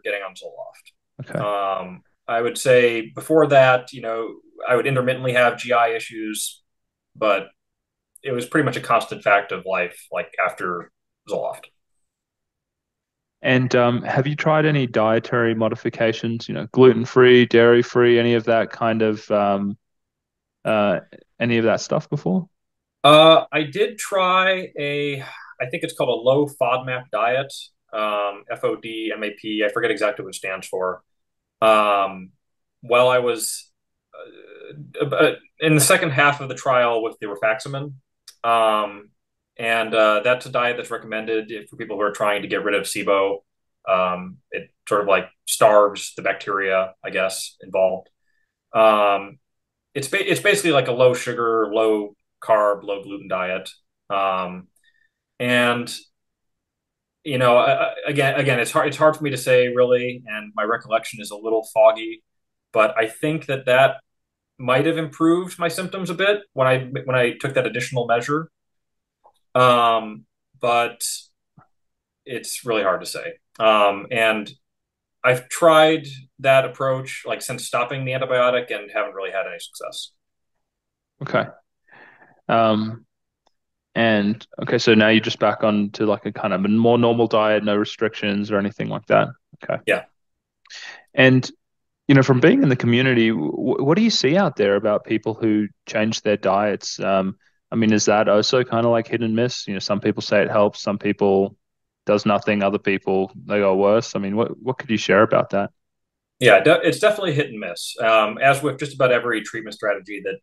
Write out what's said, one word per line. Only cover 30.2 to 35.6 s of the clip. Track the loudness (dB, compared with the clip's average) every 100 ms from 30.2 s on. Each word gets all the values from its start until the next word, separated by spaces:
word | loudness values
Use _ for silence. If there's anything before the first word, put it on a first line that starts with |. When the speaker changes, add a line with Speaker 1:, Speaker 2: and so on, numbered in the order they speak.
Speaker 1:
what | -12
it | -12
stands | -10 -10 -10
for. | -6 -6 -6 _ _ _ _ _ _
Um, | 2 4 2 0 -2 -6 -18 _ _ _ _ _
while | 0 2 4
I | 4
was, | 0 -2 -6 -10 -16 _ _ _ _ -20 -20 -20 -20 -20 -20 -20 -18 -6
uh, | -4
uh, | 2 2 0 _
in | _